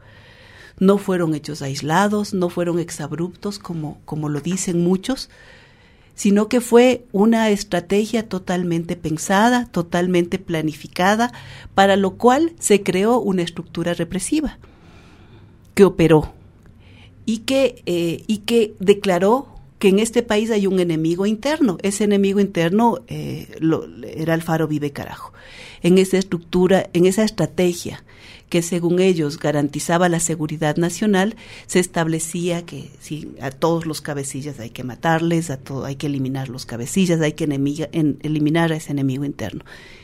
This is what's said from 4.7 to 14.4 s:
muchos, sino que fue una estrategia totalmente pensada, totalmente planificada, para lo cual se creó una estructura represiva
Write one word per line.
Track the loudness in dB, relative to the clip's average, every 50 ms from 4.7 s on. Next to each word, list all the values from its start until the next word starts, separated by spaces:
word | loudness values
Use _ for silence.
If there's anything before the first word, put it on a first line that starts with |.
| 0 0 2
muchos, | 2 0 0 0 -4 -6 -6 -8 -12 -18 -20 -20 -20 -20 -20 -20 -20 _ _ _ _ _ _ _ _ -8
sino | -2 0 2 2 2 2 2
que | 0 0
fue | 2 4 6 6 6 6 4 0 -4 -4 0
una | 2 4 4 4 4 2 2
estrategia | 0 0 -2 -4 -4 -4 -2 0 0 0 0 0 -2 -4 -4
totalmente | -4 -6 -8 -4 -4 -4 -2 -2 -2 -2 -2 -4 -6 -8
pensada, | -6 -6 -6 -6 -4 -2 0 2 4 4 4 4 2 0
totalmente | -2 -4 -4 -2 -2 0 0 0 2 2 2 2 0 -4 -6
planificada, | -4 -4 -4 -2 -2 -4 -6 -8 -12 -8 -2 0 2 2 4 2 0 -2 -4 -8 -18 -18 -18 -18 -20 -2 2
para | 4 6 6 6
lo | 4 2 0 0
cual | 4 4 6 6 6 4 0 -2 -2
se | 2 2 2 2 2
creó | 0 0 0 2 2 2 2
una | 0 0 -2 -2 -2
estructura | -4 -6 -10 -14 -10 -8 -6 -4 -4 -4
represiva | -4 -4 -4 -6 -6 -4 -2 -2 -2